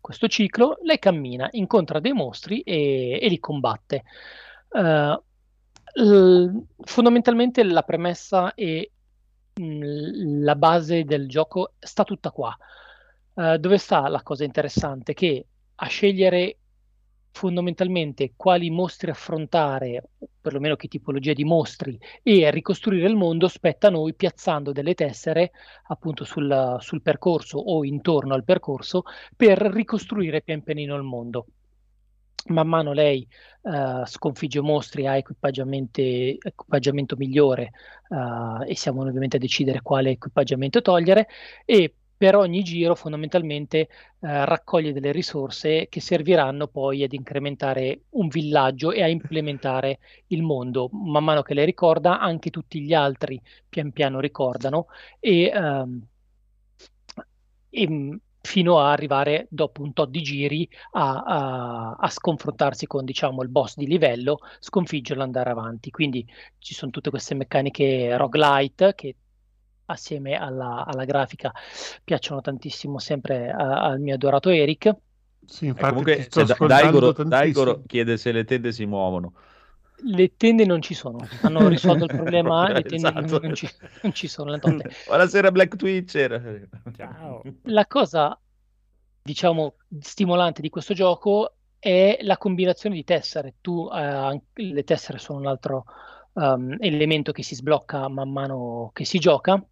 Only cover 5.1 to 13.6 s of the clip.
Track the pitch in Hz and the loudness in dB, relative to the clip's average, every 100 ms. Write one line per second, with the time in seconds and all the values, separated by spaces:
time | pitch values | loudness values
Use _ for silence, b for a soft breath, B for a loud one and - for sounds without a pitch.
5.1 | 151 _ _ _ _ _ _ - - 220 | -2 _ _ _ _ _ _ -14 2 8
6.1 | 202 185 180 180 208 - _ - - 240 | 10 10 8 6 -2 -10 _ -4 4 6
7.1 | 240 233 233 247 247 208 170 - 165 175 | 6 4 4 2 4 4 4 2 -2 -2
8.1 | 175 - 190 180 - 190 160 - _ _ | -4 0 0 0 -4 -4 -4 -8 _ _
9.1 | _ _ _ _ - 165 151 147 147 151 | _ _ _ _ -10 -8 -8 -8 -8 -8
10.1 | - 170 147 147 147 160 170 156 170 147 | -6 -4 0 2 4 4 4 2 -2 0
11.1 | 147 135 135 156 185 185 _ - - 208 | -2 -2 -2 -2 -2 -6 _ -14 -2 -2
12.1 | 196 151 - 120 - b b b b b | -2 -8 -8 -10 -10 b b b b b
13.1 | b _ - 165 160 | b _ -4 0 2